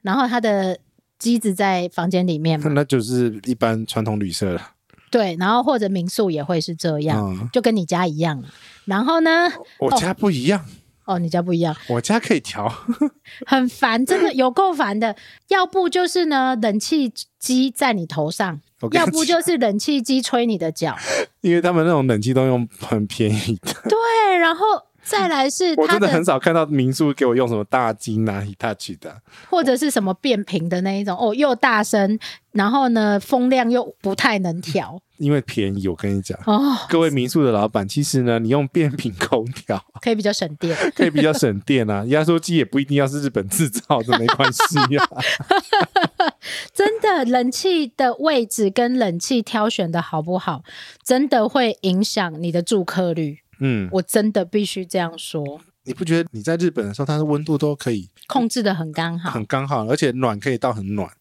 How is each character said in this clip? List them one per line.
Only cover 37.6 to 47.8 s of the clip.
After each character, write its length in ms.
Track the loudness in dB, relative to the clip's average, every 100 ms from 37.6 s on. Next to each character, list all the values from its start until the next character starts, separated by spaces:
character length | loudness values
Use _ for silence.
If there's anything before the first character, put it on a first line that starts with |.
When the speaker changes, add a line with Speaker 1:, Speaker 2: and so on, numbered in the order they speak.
| 2
Speaker 2:
板， 180 | 0 -2
其 160 | -2
实 200 | 0 0
呢， 160 | 2 0
你 100 | 2
用 180 | 0 2
变 220 | 0 0
频 220 | -2 -8 -6
空 280 | -2 -2 -2
调 260 | -10 -6 -6 _ -6
Speaker 1:
可 100 | -2
以 40 |
比 80 | 0
较 100 | 0
省 160 | -2 -6 -4
电。 180 | -4 0
Speaker 2:
<laughs> 120 | -2 2
可 80 |
以 60 | 2
比 100 | 4
较 100 | 2
省 300 | 4 0 0
电 280 | 0 2 2
啊， 120 | -2 2
压 180 | 2
缩 140 | 4 2
机 180 | 2 0
也 80 |
不 160 | 2 -2
一 40 | 0
定 100 | 0
要 100 | 0
是 140 | -2
日 80 | -2
本 180 | -2 -2
制 220 | -2 -2
造 320 | -2 0 0
的， 180 | 2 2
没 80 | 2
关 220 | 2 0
系 280 | 2 0 2 2 2
啊。 120 | 0 -2 -4 -4 0 0 2 0 2
Speaker 1:
<laughs> 800 | 0 -2 0 -2 -2 -12 -12 -8
真 260 | 0 0 2
的， 240 | 2 2 2
冷 260 | 2 0
气 340 | -2 0 0